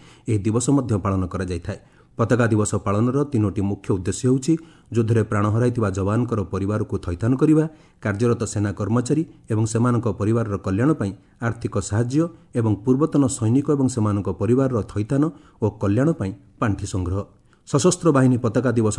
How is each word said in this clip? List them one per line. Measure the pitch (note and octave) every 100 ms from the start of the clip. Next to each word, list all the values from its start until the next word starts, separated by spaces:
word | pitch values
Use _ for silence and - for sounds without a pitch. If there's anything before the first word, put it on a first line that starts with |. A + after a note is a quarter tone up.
| - - -
ଏହି | A2
ଦିବସ | G2 A2 B2
ମଧ୍ୟ | C#3 B2 G#2+
ପାଳନ | G2 F#2+ F#2
କରାଯାଇଥାଏ। | F2+ F#2 F2 - F#2+ - _ _ -
ପତାକା | A2+ B2 A#2
ଦିବସ | G#2+ G#2 G#2
ପାଳନର | G2+ G2+ A#2+ C3 D3
ତିନୋଟି | A#2 G#2 F2
ମୁଖ୍ୟ | G2 G2+ -
ଉଦ୍ଦେଶ୍ୟ | G2+ F#2 F#2+ B2+
ହେଉଛି | C3+ C3 D#3+ - - -
ଯୁଦ୍ଧରେ | A2+ A2+ A2+
ପ୍ରାଣ | G#2 G#2+ G#2
ହରାଇଥିବା | A2 B2 A#2 G#2
ଯବାନଙ୍କର | F#2+ F#2+ A2 A#2+ A2+ F#2
ପରିବାରକୁ | F#2+ G2 G#2 G2+ F#2+
ଥଇଥାନ | - F2 G#2+ C3
କରିବା, | D3+ D#3 D#3 - _ _
କାର୍ଯ୍ୟରତ | A2 G2 A#2+ A#2+
ସେନା | A2 G#2+ G2+
କର୍ମଚାରୀ | G2 G2+ A#2 B2 D3 E3+ - -
ଏବଂ | G#2+ A2
ସେମାନଙ୍କ | A2+ A#2+ A#2+ A2+ F#2
ପରିବାରର | G#2 A2+ A2+ G2
କଲ୍ୟାଣ | - F#2+ C3 D3+
ପାଇଁ | G2+ G2 _ -
ଆର୍ଥିକ | A#2 G#2+ A2+ G2+
ସାହାଯ୍ୟ | G2 G#2 A#2+ C#3 E3+ - - B2+
ଏବଂ | A2 G2+
ପୂର୍ବତନ | - C3 D#3 D3+ C3+
ସୈନିକ | - A2+ B2 C#3+
ଏବଂ | C#3+ C3
ସେମାନଙ୍କ | B2+ G#2+ G2+ G2
ପରିବାରର | F2+ G#2 B2 C3+ A#2+ -
ଥଇଥାନ | G#2 G#2+ C#3 D3+ E3+ - -
ଓ | G#2+ -
କଲ୍ୟାଣ | G2+ G#2 C#3+ E3
ପାଇଁ | F#2+ - - -
ପାଣ୍ଠି | A#2+ - F#2+
ସଂଗ୍ରହ। | G2+ F2+ F#2+ G2 _ _ _ -
ସଶସ୍ତ୍ର | C#3+ F3+ F3 E3
ବାହିନୀ | C#3 C3 B2
ପତାକା | A#2+ A2+ B2
ଦିବସ | A#2 G#2+